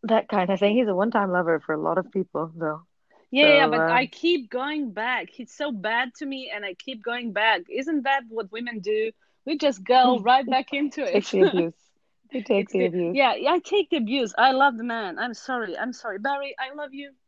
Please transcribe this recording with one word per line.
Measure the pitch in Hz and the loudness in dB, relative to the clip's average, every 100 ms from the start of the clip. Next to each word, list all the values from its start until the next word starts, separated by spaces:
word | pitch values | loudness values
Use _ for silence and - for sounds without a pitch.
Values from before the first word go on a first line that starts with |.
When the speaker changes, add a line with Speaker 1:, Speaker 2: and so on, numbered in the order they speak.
Speaker 1:
That | 220 226 - | 2 0 2
kind | 202 180 | -2 0
of | 190 | 2
thing. | 202 220 | 2 2
He's | 233 | 2
a | |
one-time | 180 214 226 196 | 0 0 0 0
lover | 180 170 160 | 0 2 0
for | - | 0
a | 156 | -2
lot | 160 170 | 0 -2
of | 185 | -2
people, | 196 190 - 165 | -6 -4 -4 -6
though. | 165 160 156 _ _ _ _ _ | -6 -6 -6 _ _ _ _ _
Speaker 2:
Yeah, | 254 302 | 4 6
yeah, | 285 269 | 6 6
Speaker 1:
So, | |
Speaker 2:
but | - | 2
Speaker 1:
uh, | 160 | 2
Speaker 2:
I | 165 175 | 2 0
keep | - 330 349 226 | -2 0 0 -2
going | 247 269 302 269 | -6 -4 -4 -6
back. | 190 226 247 170 | -6 -4 -4 -6
He's | - 233 | -14 -18
so | - 294 | -8 -6
bad | 226 214 233 254 - | -4 -2 -2 -2 -6
to | 294 | -10
me, | 269 262 | -10 -10
and | 208 | -10
I | 202 | -10
keep | 180 - 254 | -12 -12 -10
going | 208 240 233 | -8 -6 -6
back. | 202 220 202 175 | 0 2 2 -2
Isn't | 240 269 311 | -8 -2 -2
that | 254 277 233 | 0 -2 -2
what | 226 202 | -8 -8
women | 220 240 226 | -8 -10 -8
do? | 190 214 220 - _ _ | -4 -2 -2 -6 _ _
We | - 302 | -6 0
just | 294 208 | 0 -2
go | 185 254 254 240 | 2 6 6 4
Speaker 1:
<laughs> | |
Speaker 2:
right | 202 254 269 | 4 4 4
back | 262 262 | -2 -2
into | 285 294 302 233 | -2 -2 -2 0
Speaker 1:
Take | 185 | 0
Speaker 2:
it. | - | 0
Speaker 1:
the | 196 | 4
abuse. | 190 180 165 - _ _ _ _ _ | 4 4 -2 -4 _ _ _ _ _
You | 262 | -8
take | 202 202 208 | 0 0 0
Speaker 2:
It's | |
Speaker 1:
the | 190 | 0
Speaker 2:
the, | 185 | 0
Speaker 1:
abuse. | 175 170 254 | 0 -2 2
Speaker 2:
yeah, | 262 | 2
yeah, | 208 277 | 2 0
I | 349 | 0
take | - 403 349 | 2 0 0
the | 320 | -2
abuse. | 220 277 226 - | -2 -2 -2 4
I | 254 | 4
love | 262 277 233 | 6 2 2
the | |
man. | 240 233 202 170 | -6 -6 -6 -6
I'm | 247 | -8
sorry. | 220 - 254 214 170 | -8 -6 -6 -4 -6
I'm | 226 | -8
sorry. | - 233 196 | -8 -10 -6
Barry, | 240 277 277 - | -4 -4 -6 -8
I | 262 | -10
love | 294 294 | -10 -12
you. | 269 285 269 | -12 -16 _